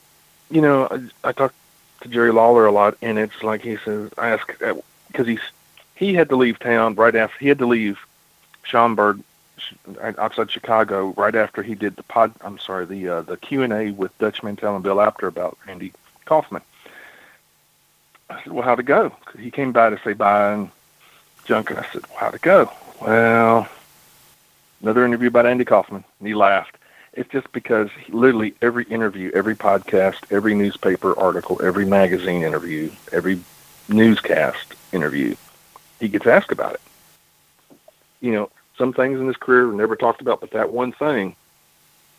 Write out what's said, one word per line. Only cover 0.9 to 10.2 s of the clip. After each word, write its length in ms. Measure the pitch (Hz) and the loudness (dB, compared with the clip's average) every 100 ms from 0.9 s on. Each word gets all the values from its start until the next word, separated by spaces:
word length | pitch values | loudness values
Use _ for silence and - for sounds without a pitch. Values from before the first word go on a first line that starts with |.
I, 380 | 135 123 _ 127 | -4 -10 _ -8
I 40 | |
talk 220 | 127 135 - _ _ _ _ | -2 -2 -4 _ _ _ _
to 80 | 127 | -6
Jerry 240 | 120 117 | 2 4
Lawler 340 | 113 117 120 107 | 6 6 8 6
a 60 | |
lot, 240 | 101 104 - | 6 2 2
and 160 | 117 107 | -4 -4
it's 240 | 107 - | -4 -6
like 180 | 110 107 | -6 -6
he 140 | 117 107 | -8 -8
says, 340 | - 104 104 - | -6 -8 -8 -6
I 120 | 117 | -4
ask, 300 | 107 - - | -4 -6 -8
uh, 140 | 110 95 - _ _ | -6 -6 -10 _ _
'cause 140 | - 117 | -4 -2
he's, 120 | 113 - - _ _ _ | -2 -6 -18 _ _ _
he 200 | - 196 | -4 0
had 140 | 180 151 | 2 4
to 60 | 131 | 4
leave 220 | 123 113 | 2 0
town 380 | 123 117 113 104 | 0 2 2 4
right 180 | 113 | 4
after, 240 | 113 110 - | 4 -2 -2
he 100 | 139 | 0
had 100 | 139 | 2
to 80 | 123 | 2
leave 320 | 117 107 98 - _ _ _ _ _ | 2 0 -6 -14 _ _ _ _ _
Schaumburg, 560 | - 120 117 104 104 101 - _ _ - | -2 2 2 4 2 0 -10 _ _ -20
sh-, 160 | - - - - 110 | -20 -18 -20 -12 -12
outside 320 | 95 | -6